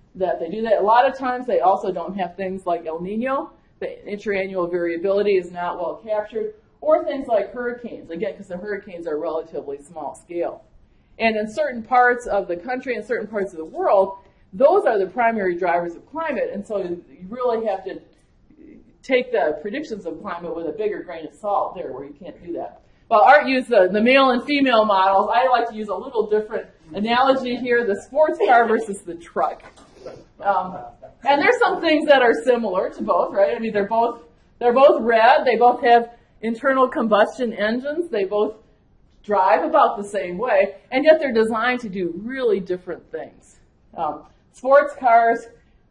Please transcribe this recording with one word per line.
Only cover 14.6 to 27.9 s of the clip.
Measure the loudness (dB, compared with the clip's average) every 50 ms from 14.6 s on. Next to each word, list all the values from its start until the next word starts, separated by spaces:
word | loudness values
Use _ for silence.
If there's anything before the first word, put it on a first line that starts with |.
| 4 6 6 4 4
are | 2 2
the | 0 0
primary | -2 -2 0 0 0 0 0 -2 -2 -2
drivers | -2 0 0 0 0 -2 -4 -8
of | -12 -18 _
climate, | -10 -8 -6 -6 -4 -4 -4 -6 -6
and | -8 -8
so | -6 -6 -6
you | -6 -6 -8 -10 -12 -18 -20 -20 -18 -14
really | -8 -4 -2 -2 -2 -2 -2
have | -4 -4 -6 -8
to | -12 -14 -14 -18 _ _ _ _ _ _ _ _ _ _ -20 -20 -20 -20 -20 _ _ _ _ -2
take | 0 0 0 0 0
the | -2 -2 0 -2 -2 -4
predictions | -8 -8 -8 -8 -8 -10 -10 -10 -10
of | -10 -12 -10
climate | -10 -12 -12 -10 -10 -10 -10
with | -8 -8
a | -8
bigger | -6 -4 -4 -4 -4 -6 -10
grain | -12 -14 -14 -14
of | -16 -16
salt | -10 -6 -4 -2 -2 -2 -4 -6
there | -10 -12 -12
where | -12 -12 -14
you | -16 -18
can't | -18 -20 -20 -20 -16 -14
do | -12 -12
that. | -10 -12 -12 -16 -20 _ _ _ _ _ 2
Well, | 4 6
Art | 8 8 8 6 6
used | 2 0 -2 0 2
the, | 4 4 4 4
the | 2 2
male | 4 4 6 6 6 4
and | 2 0 -2
female | -2 0 2 2 4 4 4 4
models. | 4 4 4 4 4 4 4 2 2 2
I | 2 2 4
like | 2 2 0 -2
to | -6
use | -8 -8 -8
a | -8
little | -8 -8 -4 -4 -4 -2
different | 0 0 -2 -2 -4 -8 -10 -10 -12 _ _ _ -12 -8
analogy | -4 -2 0 2 2 4 2 2 0 -2 -4 -6
here, | -4 -2 0 0 0 0
the | 0